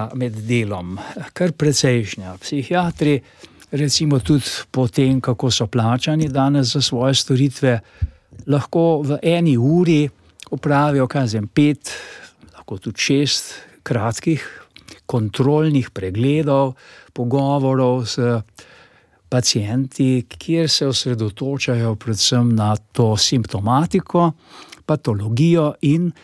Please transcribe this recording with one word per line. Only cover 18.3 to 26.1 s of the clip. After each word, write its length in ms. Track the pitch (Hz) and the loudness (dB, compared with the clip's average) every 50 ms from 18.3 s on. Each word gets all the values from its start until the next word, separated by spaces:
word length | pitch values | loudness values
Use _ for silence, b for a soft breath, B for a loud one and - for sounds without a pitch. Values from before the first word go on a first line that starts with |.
| 120 113 107 _ _ b b b b b b b b b b b b b b b | 0 -2 -4 _ _ b b b b b b b b b b b b b b b
pacienti, 960 | - 127 120 - - 117 101 104 117 131 135 131 - - 139 131 131 123 120 - | -2 0 0 0 0 -2 -2 -2 -2 -2 -2 -2 -2 0 0 2 2 0 -2 -6
kjer 420 | - - - - 165 165 165 147 | -10 -12 -6 -2 0 0 0 0
se 180 | - - 151 135 | 0 0 0 0
osredotočajo 1080 | 123 - - 131 123 110 113 104 98 - 135 135 139 131 - - 123 117 117 113 113 | -2 -2 -2 -2 -2 -2 -2 -4 -4 -6 -6 -6 -4 -4 -2 -2 0 0 0 -2 -2
predvsem 540 | 110 - 117 110 104 - - 131 123 120 120 117 | -4 -4 -4 -2 -2 0 0 2 2 2 4 2
na 200 | 110 107 107 107 | 2 2 2 0
to 380 | 107 - _ - - 120 110 107 104 | -2 -4 _ -2 0 2 2 2 0
simptomatiko, 1120 | - - 156 123 110 - - 101 98 110 127 139 165 170 - 190 - - - 175 170 165 151 B B B B B B B B B B | 0 0 0 0 -2 -2 -4 -4 0 2 2 2 2 2 0 -2 -2 0 2 2 2 2 0 B B B B B B B B B B
patologijo 880 | B 156 151 - - 110 101 101 110 117 117 156 170 170 170 151 147 147 - | B -4 -2 -2 -2 -2 -2 -2 -2 0 2 4 4 4 4 2 2 0 0
in 300 | - 143 147 170 180 175 | 0 2 2 2 0 -2